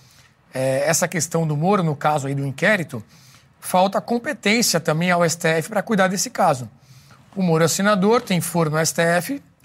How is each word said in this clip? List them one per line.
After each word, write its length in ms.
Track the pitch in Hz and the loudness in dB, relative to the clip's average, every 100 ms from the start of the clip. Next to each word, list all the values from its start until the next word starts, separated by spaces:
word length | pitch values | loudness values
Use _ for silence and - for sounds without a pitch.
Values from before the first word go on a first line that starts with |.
| _ _ _ _ _ | _ _ _ _ _
é, 340 | 131 131 135 147 | -4 -2 0 0
essa 180 | 160 170 | 0 -2
questão 400 | 170 - 165 160 | -4 -4 -2 -2
do 100 | 147 | 0
Moro, 260 | 175 202 | 0 2
no 120 | 165 | 0
caso 340 | 139 151 151 135 | 0 0 0 -2
aí 60 | |
do 120 | 139 139 | -4 -4
inquérito, 580 | 127 180 208 151 117 - - - - _ _ | -2 0 0 -2 -10 -14 -20 -20 -20 _ _
falta 400 | - 185 190 202 | -2 2 2 0
competência 800 | - 233 302 240 202 226 - 170 | -2 -4 -4 -4 0 2 2 0
também 300 | - 156 180 | 0 0 2
ao 120 | 175 | 2
S 140 | 170 165 | 2 0
T 100 | 160 | 0
F 220 | 160 160 | 0 -2
pra 140 | 208 | -4
cuidar 260 | - 208 185 | 0 2 2
desse 220 | 190 254 | 0 -4
caso. 380 | - 185 139 120 - _ - - - - 196 | 0 2 0 -4 -16 _ -20 -20 -20 -12 -2
O 60 | |
Moro 200 | 185 160 | 0 2
é 60 | 160 | 2
senador, 540 | - 202 208 196 240 | 2 2 2 4 2
tem 180 | 240 180 | 2 -2
foro 300 | - 170 156 | 0 0 0
no 80 | 151 | 0
S 160 | 160 | -2
T 80 | - | 0
F 400 | 170 175 170 277 - _ | 2 2 -2 -8 -12 _